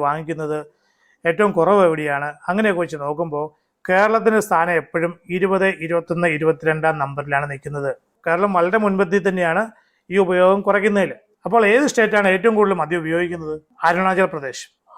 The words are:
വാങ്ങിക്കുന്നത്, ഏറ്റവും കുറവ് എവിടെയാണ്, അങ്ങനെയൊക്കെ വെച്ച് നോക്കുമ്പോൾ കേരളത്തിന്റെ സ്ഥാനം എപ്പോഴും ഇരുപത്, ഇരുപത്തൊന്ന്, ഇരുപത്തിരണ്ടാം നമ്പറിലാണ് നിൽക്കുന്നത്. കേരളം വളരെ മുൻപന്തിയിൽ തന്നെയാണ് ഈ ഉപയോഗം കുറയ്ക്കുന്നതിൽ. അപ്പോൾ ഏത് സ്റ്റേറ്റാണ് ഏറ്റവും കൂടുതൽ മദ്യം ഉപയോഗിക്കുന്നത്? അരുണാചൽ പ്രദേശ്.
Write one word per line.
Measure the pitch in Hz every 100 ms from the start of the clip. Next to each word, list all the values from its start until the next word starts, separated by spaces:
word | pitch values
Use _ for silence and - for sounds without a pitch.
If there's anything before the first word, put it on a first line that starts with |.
| 143
വാങ്ങിക്കുന്നത്, | 156 156 156 151 151 147 _ _ _ _ _ 170
ഏറ്റവും | 170 208 190
കുറവ് | 165 208 180
എവിടെയാണ്, | 156 151 139 147 147 -
അങ്ങനെയൊക്കെ | 190 220 175
വെച്ച് | 170 151
നോക്കുമ്പോൾ | 143 151 170 147 151 - _ _ -
കേരളത്തിന്റെ | 185 214 220 202 214 214
സ്ഥാനം | 175 170 170
എപ്പോഴും | 147 170 170 170 - 175
ഇരുപത്, | 190 190 190 175 160
ഇരുപത്തൊന്ന്, | 170 165 175 175 151
ഇരുപത്തിരണ്ടാം | 160 160 156 156 160 151
നമ്പറിലാണ് | 139 139 143 143 143
നിൽക്കുന്നത്. | 139 147 147 139 127 _ _ -
കേരളം | 170 202 185
വളരെ | 175 220
മുൻപന്തിയിൽ | 208 190 196 196 190
തന്നെയാണ് | 185 170 170 226 - _ _ -
ഈ | 185
ഉപയോഗം | 185 180 185 196 202
കുറയ്ക്കുന്നതിൽ. | 196 202 202 170 127 _ _ 175
അപ്പോൾ | 220 208
ഏത് | 233 294
സ്റ്റേറ്റാണ് | - 214 208 196
ഏറ്റവും | 185 226 214
കൂടുതൽ | 202 185
മദ്യം | 151 175
ഉപയോഗിക്കുന്നത്? | 160 170 175 175 156 156 - -
അരുണാചൽ | 165 175 190 185 185
പ്രദേശ്. | 160 139 - - _ _